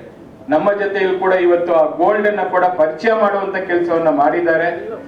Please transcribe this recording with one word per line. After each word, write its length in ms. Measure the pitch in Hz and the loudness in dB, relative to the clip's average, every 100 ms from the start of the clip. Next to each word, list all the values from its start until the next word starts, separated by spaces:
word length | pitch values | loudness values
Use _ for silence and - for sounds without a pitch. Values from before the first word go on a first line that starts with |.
| - - - - - | -20 -20 -20 -20 -2
ನಮ್ಮ 160 | 151 202 202 | 0 0 0
ಜೊತೆಯಲ್ಲಿ 360 | 202 202 190 185 | -2 -2 -2 0
ಕೂಡ 120 | 185 185 175 | 0 2 4
ಇವತ್ತು 260 | 175 175 165 | 2 2 2
ಆ 20 | 151 143 | 2 2
ಗೋಲ್ಡ್ 260 | 180 208 208 | 0 2 0
ಅನ್ನ 120 | 202 185 | -2 -2
ಕೂಡ 100 | 180 180 180 | 0 0 2
ಪರಿಚಯ 320 | 156 156 226 214 | 0 0 0 2
ಮಾಡುವಂತ 340 | 202 196 190 185 185 | 0 0 -4 -6 -2
ಕೆಲಸವನ್ನ 400 | 175 170 165 160 147 | -2 0 0 2 2
ಮಾಡಿದ್ದಾರೆ. 460 | 147 175 170 160 170 170 214 220 | 2 2 0 0 0 -4 -10 -12